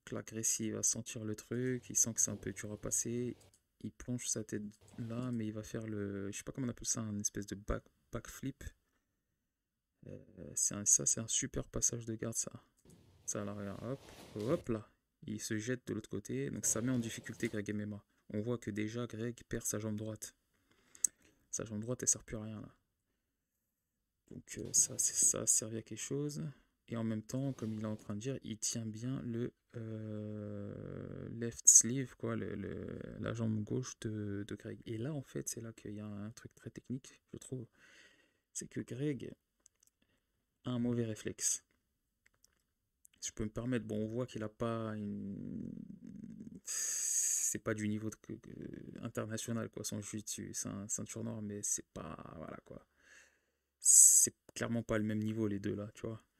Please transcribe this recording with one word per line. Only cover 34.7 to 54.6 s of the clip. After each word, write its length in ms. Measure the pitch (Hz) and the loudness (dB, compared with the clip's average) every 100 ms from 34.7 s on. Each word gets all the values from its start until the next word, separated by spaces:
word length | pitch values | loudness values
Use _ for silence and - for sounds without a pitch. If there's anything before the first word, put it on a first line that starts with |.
| 104 | -8
Et 140 | - 113 | -6 -4
là, 160 | 131 | -2
en 80 | 147 | -4
fait, 260 | - 139 131 | -4 -4 -4
c'est 140 | 120 | -6
là 100 | 117 | -8
qu'il 220 | - 107 | -10 -8
y 60 | 104 | -6
a 60 | 104 | -6
un 240 | 101 104 | -6 -8
truc 220 | - - | -8 -16
très 140 | - - | -12 -12
technique, 540 | - - 131 - - _ | -8 -4 -6 -6 -20 _
je 60 | - | -12
trouve. 280 | - 131 110 _ - - - _ _ _ _ | -8 -8 -8 _ -20 -20 -20 _ _ _ _
C'est 160 | - - | -10 -6
que 140 | 123 | -4
Greg 500 | 110 120 151 127 - - _ _ - _ _ _ _ _ _ _ _ _ | -4 0 0 0 -6 -12 _ _ -20 _ _ _ _ _ _ _ _ _
a 80 | 127 | -2
un 60 | 123 | 2
mauvais 280 | 120 120 113 | 2 2 0
réflexe. 580 | 107 - - - - _ _ _ _ _ _ _ _ _ _ _ _ _ _ - - | -2 -4 0 0 0 _ _ _ _ _ _ _ _ _ _ _ _ _ _ -20 -10
Si 100 | - | -8
je 20 | |
peux 120 | - | -4
me 60 | 107 | -4
permettre, 360 | 117 120 123 107 | -2 0 0 0
bon, 180 | 107 | -2
on 20 | 110 | 0
voit 200 | 117 123 | -2 -2
qu'il 160 | 110 | -4
a 80 | 107 | -4
pas 440 | - 117 113 110 107 | -2 0 0 0 -2
une, 760 | 104 101 98 95 98 87 60 50 50 - - - - - - - - | -2 -4 -4 -6 -6 -6 -6 -8 -10 -12 -12 -12 -12 -12 -12 -12 -6
c'est 960 | - - - - - - - - - | -2 0 0 0 2 2 2 2 0
pas 120 | - | -2
du 160 | 107 107 | 0 0
niveau 220 | 104 107 | 0 -2
de, 60 | - | -6
que, 180 | - | -10
que, 640 | - - - - - - - | -10 -10 -10 -10 -10 -10 -8
international, 720 | 113 117 110 110 - 117 107 | -4 -2 -2 -2 -2 -2 -2
quoi, 120 | - | -6
son 180 | 107 107 | -4 -4
jiu-jitsu. 500 | 104 107 - - 98 | -4 -6 -6 -6 -6
C'est 160 | - 104 | -6 -6
un 180 | 101 104 | -6 -4
ceinture 360 | - 110 113 | -4 -4 -6
noire, 160 | 113 113 | -4 -4
mais 220 | 104 104 | -4 -2
c'est 240 | - - - | 0 -2 -4
pas, 400 | - 80 - - - | -10 -8 -10 -10 -10
voilà, 220 | 80 - - | -10 -10 -12
quoi. 200 | - - _ - - - _ _ _ _ - | -16 -16 _ -20 -20 -20 _ _ _ _ 2
C'est 540 | - - - - - - - | 10 12 12 12 8 2 -8
clairement 280 | - | -2